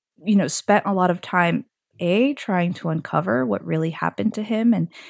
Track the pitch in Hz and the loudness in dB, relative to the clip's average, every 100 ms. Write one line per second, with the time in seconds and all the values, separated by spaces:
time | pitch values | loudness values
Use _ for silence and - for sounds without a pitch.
0 | _ _ 165 202 160 - - 208 - 190 | _ _ 2 2 2 -2 2 2 2 2
1 | 180 175 - 180 175 - - _ _ _ | 2 0 -2 2 2 0 -6 _ _ _
2 | 175 202 269 277 - 185 175 - 170 160 | 0 2 2 -2 -2 0 0 -2 -4 -4
3 | - 151 185 240 254 196 170 160 160 156 | -2 -2 0 0 0 -2 -2 -2 -2 -2
4 | 165 - 214 214 214 220 226 196 170 - | -4 -2 -2 -2 -4 0 2 2 -2 -6